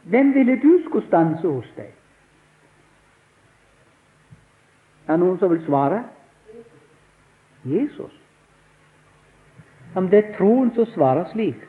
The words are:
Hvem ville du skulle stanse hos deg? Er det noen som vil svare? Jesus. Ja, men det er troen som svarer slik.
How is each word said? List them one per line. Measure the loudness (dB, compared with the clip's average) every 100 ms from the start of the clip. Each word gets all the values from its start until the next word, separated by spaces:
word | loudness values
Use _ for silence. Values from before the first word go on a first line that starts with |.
| -2
Hvem | 2 2
ville | 4 2 4
du | 4 4 2
skulle | -6 0
stanse | 0 0 -2 -4
hos | -6 -10 -18
deg? | -20 -20 _ _ _ _ _ _ _ _ _ _ _ _ _ _ _ _ _ _ _ _ _ _ _ -20 _ _ _ _ _ _ -4
Er | 0
det |
noen | 0 0
som | 0
vil | -2 0
svare? | 0 0 -4 -8 -20 _ _ _ -20 -20 _ _ _ _ _ _ _ _ _
Jesus. | -6 -4 -4 -8 -18 _ _ _ _ _ _ _ _ _ _ _ _ _ _ _ -20 _ -10
Ja, | -6
men | 2
det | 2
er | 2 0
troen | 2 2 2 0
som | -4
svarer | 0 0 0 -4
slik. | -4 -4 -6